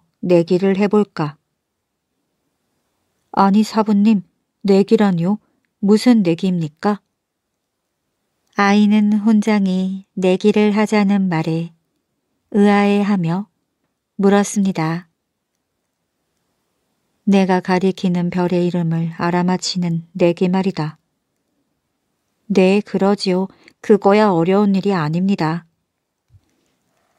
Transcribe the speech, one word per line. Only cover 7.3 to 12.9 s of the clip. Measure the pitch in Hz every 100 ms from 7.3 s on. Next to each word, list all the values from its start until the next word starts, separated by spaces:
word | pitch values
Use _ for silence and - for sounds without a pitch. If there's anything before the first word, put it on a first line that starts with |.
| _ _ _ _ _ _ _ _ _ _ _ _ -
아이는 | 196 208 208 214 208
훈장이 | 214 214 214 220 208 190 185 185 190 -
내기를 | - 185 185 208 208 208 202
하자는 | 208 208 196 202 190
말에 | 160 160 165 165 _ _ _ _ _ _ _ _
의아해하며 | 208 202 202 202